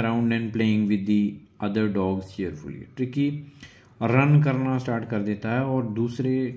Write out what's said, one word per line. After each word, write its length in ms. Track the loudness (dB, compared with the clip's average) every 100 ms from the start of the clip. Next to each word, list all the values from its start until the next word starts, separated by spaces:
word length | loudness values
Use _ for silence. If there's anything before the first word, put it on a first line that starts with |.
around 340 | 2 2 2 0
and 140 | 0 0
playing 300 | 2 4 2
with 160 | 0 2
the 140 | 2 2 -2 -16 -6 -2
other 180 | 0 0 2
dogs 360 | 0 0 -4 -6
cheerfully। 600 | -6 -6 -12 -14 -14 -6
ट्रिकी 320 | -4 0 -2 -2 -10 -20 -20 -20 -20 -4
रन 400 | 2 4 6 6
करना 360 | 4 0 0 -2
स्टार्ट 300 | -2 -4 -2
कर 140 | -4
देता 320 | -2 -4 -2
है 100 | -2
और 220 | 0 -2 -2
दूसरे 520 | -2 -4 -2 -2 -2 -2